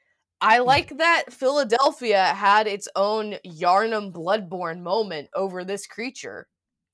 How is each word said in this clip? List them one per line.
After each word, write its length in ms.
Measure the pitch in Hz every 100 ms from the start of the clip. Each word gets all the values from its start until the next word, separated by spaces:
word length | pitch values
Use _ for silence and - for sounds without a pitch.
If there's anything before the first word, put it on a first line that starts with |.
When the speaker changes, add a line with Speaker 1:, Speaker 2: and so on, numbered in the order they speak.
| _ _ _ _
Speaker 1:
I 180 | 202 233
Speaker 2:
<laughs> 20 |
Speaker 1:
like 380 | 247 277 - 277
that 340 | 330 330 -
Philadelphia 920 | - 262 294 247 226 285 294 240 202 185
had 420 | 190 202 208 214
its 180 | 202 -
own 440 | - 202 220 214 196
Yarnum 680 | 185 156 175 190 226 220 202
Bloodborne 720 | 175 165 220 180 180 175 170
moment 480 | 175 208 208 156 131
over 300 | - 196 180
this 200 | 180 196 -
creature. 580 | - 247 - 113 101 - _ _ _ _